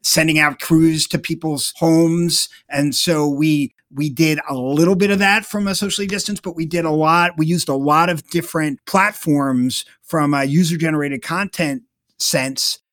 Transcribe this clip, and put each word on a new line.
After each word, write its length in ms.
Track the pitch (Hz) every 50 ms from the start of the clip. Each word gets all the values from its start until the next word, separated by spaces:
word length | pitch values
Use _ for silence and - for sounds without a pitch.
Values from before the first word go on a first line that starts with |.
sending 360 | - - - 160 160 160 156 156
out 220 | 151 147 135 -
crews 480 | - - 165 160 160 165 160 151 - -
to 100 | - 151
people's 540 | - - 165 160 - 160 147 135 - - -
homes. 720 | - 170 165 160 165 170 165 165 170 170 170 160 - - - - - _ _
And 260 | 143 143 143 147 135
so 320 | - - 180 165 151 147
we, 460 | 147 139 139 156 160 151 147 139 120 _ _ _ _
we 200 | 143 139 151 151
did 280 | 123 139 160 156 151 147 - -
a 60 | 139
little 420 | 127 127 135 143 151 170 180 196
bit 140 | 175 202 202
of 80 | 202 190
that 260 | 202 196 202 220 214
from 200 | - - 208 202
a 80 | 196 190
socially 320 | - 202 196 - - 202
distanced, 360 | 190 202 196 - - 208 -
but 140 | - 185 170
we 100 | 165 165
did 180 | 151 170 170 170
a 60 | 160
lot. 480 | 151 156 156 156 165 175 175 175 - 156
We 80 | 156
used 240 | 160 175 165 - -
a 40 | 139
lot 360 | 139 139 147 147 160 170 180
of 120 | 175 151 - _
different 520 | - 170 165 - - 160 156 151 139 - _
platforms 1000 | - - 185 190 208 208 - - 160 147 143 139 135 131 127 123 127 123 - - _ _ _
from 320 | _ - - 160 147 143 147
a 100 | 139 135
user-generated 800 | 139 143 170 185 160 175 160 165 160 156 151 143 143 139 123
content 600 | - - 165 180 202 190 - - 170 147 139 127 _ _ _ _ _ _ _ _
sense 640 | - - - 147 131 135 135 - - - - - _ _